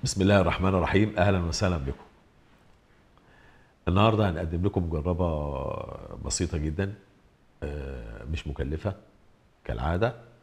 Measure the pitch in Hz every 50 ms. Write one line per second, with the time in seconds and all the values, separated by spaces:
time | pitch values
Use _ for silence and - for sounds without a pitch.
0 | - - - 95 92 98 101 101 92 80 78 - 92 95 95 92 85 - - 98
1 | 107 104 104 - 90 101 95 92 87 85 80 - 104 92 90 80 67 69 - -
2 | - - _ _ _ _ _ _ _ _ _ _ _ _ _ _ _ _ _ _
3 | _ _ _ _ _ _ - - - - - - _ _ _ _ _ 85 87 98
4 | 104 113 107 104 107 98 85 82 87 80 87 85 87 101 - 98 87 82 82 78
5 | 73 90 87 85 90 85 80 76 73 73 71 67 67 - - - - - - -
6 | - - - - 67 69 - - 90 82 - 80 73 80 76 87 98 98 107 -
7 | - _ _ _ _ _ _ _ _ _ _ _ - 73 71 73 71 69 67 62
8 | 57 57 55 53 55 65 80 80 - 73 71 - 71 67 76 78 - 104 92 -
9 | - _ _ _ _ - _ _ _ _ _ _ _ - 57 57 62 76 85 90
10 | 110 123 123 - - - - _